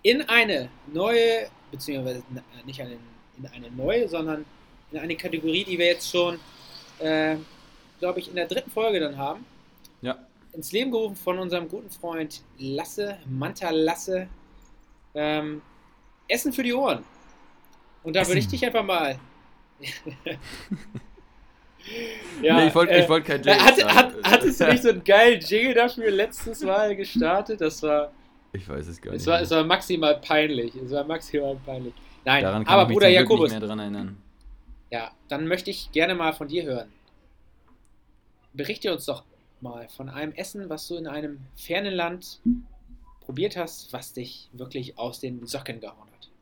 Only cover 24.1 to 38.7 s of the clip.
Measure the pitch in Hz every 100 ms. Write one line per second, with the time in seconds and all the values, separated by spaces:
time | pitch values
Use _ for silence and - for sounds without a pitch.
24.1 | - - 247 269 - 165 247 233 185 -
25.1 | 202 240 220 160 214 254 240 240 247 220
26.1 | 196 220 - 233 226 196 196 214 196 190
27.1 | 233 160 190 - 214 160 - 156 147 147
28.1 | - - _ _ 101 92 71 80 85 -
29.1 | - 151 170 170 160 156 185 - 175 156
30.1 | 147 - 156 151 135 117 131 127 143 147
31.1 | 165 - 147 139 135 - 131 123 - -
32.1 | - 131 139 95 104 110 196 147 120 196
33.1 | 180 196 220 156 110 104 107 104 101 98
34.1 | 101 - _ - - - - - 120 113
35.1 | _ _ 143 160 185 196 196 - 151 170
36.1 | 180 160 156 147 165 156 123 110 _ _
37.1 | _ _ _ _ _ _ _ _ _ _
38.1 | _ _ _ _ 135 139